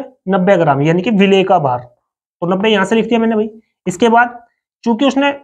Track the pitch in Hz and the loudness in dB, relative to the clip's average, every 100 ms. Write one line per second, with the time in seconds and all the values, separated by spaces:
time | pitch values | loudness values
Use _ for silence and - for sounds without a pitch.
0 | 262 _ - 190 185 190 160 135 147 175 | -6 _ -4 0 2 2 2 2 0 0
1 | 185 208 196 196 190 180 143 123 - _ | 0 2 2 2 2 0 0 -4 -8 _
2 | _ _ _ _ 170 190 220 208 190 226 | _ _ _ _ -6 -2 0 0 0 -2
3 | 220 233 226 220 220 - _ _ - 185 | 0 -2 -2 -2 -4 -8 _ _ -10 -2
4 | 233 233 247 - - _ _ _ 233 226 | 2 2 2 -4 -20 _ _ _ -4 -2
5 | 277 269 285 285 | 0 0 -2 -4